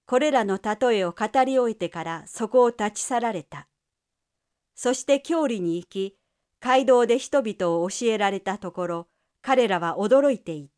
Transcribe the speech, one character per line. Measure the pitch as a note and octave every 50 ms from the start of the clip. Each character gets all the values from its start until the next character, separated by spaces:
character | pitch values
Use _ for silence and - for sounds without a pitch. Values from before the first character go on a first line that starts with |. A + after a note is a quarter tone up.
| _
こ | - B3 B3+
れ | C#4+ D4+
ら | C#4 B3+ A3
の | G3 F#3+ G3 -
例 | G#3+ G#3+ G#3+ C4 B3 A3+ G3+
え | F#3
を | E3+ E3+
語 | - G#3+ G#3+ - C4+ C4
り | C4 C4+ C4
終 | B3 A#3 G#3+
え |
て | - F3+ E3
か | - F3 -
ら | E3 E3 E3 -
そ | - - - A#3 G#3
こ | - B3+ B3
を | A#3+
立 | A#3 - G#3+ G#3 G#3
ち | -
去 | - - C4 A#3+
ら | A#3 A#3 G#3
れ | E3+ C#3+
た。 | - - C#3+ - _ _ _ _ _ _ _ _ _ _ _ _ _ _ _ _ _ _ _ _ _ _
そ | - - B3 B3+
し | - -
て | - C#4 C#4 C#4
教 | - E4 E4 D#4
理 | C4+ A#3 G3+ F3+
に | E3+ E3 F3
行 | F3
き、 | _ - G3 F#3+ G3 _ _ _ _ _ _ _ _ _ _
街 | - B3 B3+ C4 C4+
道 | A3+ B3+ A#3+ A#3+
で | A3+ A#3+ C4+
人 | - - - C#4+ A#3+
々 | A3 G3 - F#3 F3 E3 E3+
を | E3+ F#3+
教 | - - A#3+ A#3
え | A3 G#3
ら | G#3 G3
れ | G3 F#3+
た | - G3 F#3+ G#3
と | - F3+ E3+
こ | - F3+ E3+
ろ、 | E3+ E3+ E3+ _ _ _ _ _ _ _
彼 | - - C4+ B3+ A#3+ G#3
ら | F#3 F3
は | E3+ E3+ E3
驚 | - G3 G#3 C4 C4+ C#4 C#4+
い | B3+ -
て | - E3+ E3
い | D3+ C#3+
っ | C#3 _